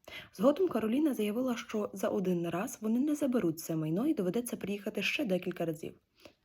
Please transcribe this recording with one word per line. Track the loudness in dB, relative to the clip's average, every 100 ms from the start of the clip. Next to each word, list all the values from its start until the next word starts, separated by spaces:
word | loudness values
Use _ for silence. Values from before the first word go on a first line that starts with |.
| -16 -16 -14
Згодом | 4 4 6 2
Кароліна | 2 0 2 2
заявила, | 2 -2 0 -2 -2
що | -4 -4 -4
за | -2 0
один | 2 2 2 0
раз | -2 -4 -4
вони | 0 2
не | 2 2
заберуть | 2 2 2 0
це | -2 -2
майно | 0 0 0
і |
доведеться | 2 0 0 -4 -6
приїхати | -4 -4 -4 -4
ще | -2 -2 0
декілька | 0 0 -4 -4
разів. | -4 -8 -14 _ _ -20 _